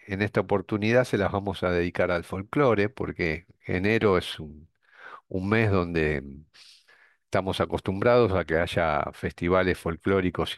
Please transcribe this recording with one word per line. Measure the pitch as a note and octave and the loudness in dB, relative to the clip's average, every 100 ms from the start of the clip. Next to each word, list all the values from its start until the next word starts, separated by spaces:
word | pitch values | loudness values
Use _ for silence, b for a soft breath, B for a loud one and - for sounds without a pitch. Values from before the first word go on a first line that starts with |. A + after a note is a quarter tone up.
| - | -8
en | G2 | -4
esta | G2+ - | -2 0
oportunidad | F#2+ G2+ - G#2+ G#2+ A#2+ B2 | 0 0 -2 -2 2 2 2
se | G#2+ | 0
las | F#2 | 0
vamos | G2+ G2 F2+ | -2 -4 -4
a | F#2 | 0
dedicar | F2+ F2 F2 F2+ | 0 0 0 0
al | F2 E2 | -2 -4
folclore, | F#2+ G2+ D3 C#3 G#2 G#2 | -10 -6 0 2 4 0
porque | - E2+ E2+ F2 D#2 - _ - | -2 -8 -4 -2 -4 -8 _ -6
enero | F#2+ G2 A2 A2 F2+ | -2 2 2 4 2
es | - - | 0 -8
un, | D#2 D2+ D#2 _ B B B B - | -12 -16 -20 _ B B B B -10
un | F#2+ F#2+ | -6 0
mes | A2 A2 | 2 4
donde | G2 F2 E2+ D2+ D2 C#2 C#2+ D#2 _ b b b b b b _ | 2 0 0 0 -2 -6 -14 -20 _ b b b b b b _
estamos | G2+ F#2+ F2 | -2 -2 -2
acostumbrados | F2 F2 - F#2+ A#2 B2 A2+ | -2 -2 -4 0 4 6 4
a | F#2 D#2+ | 2 0
que | D#2+ | 0
haya | F2 - E2 D2 D2 | 0 0 0 0 -2
festivales | - F2+ - E2+ F#2 F#2 E2+ | -6 -10 -4 2 2 2 0
folclóricos | E2+ D#2+ - G2 F2+ E2 D#2+ | -2 -4 0 2 0 -2 -4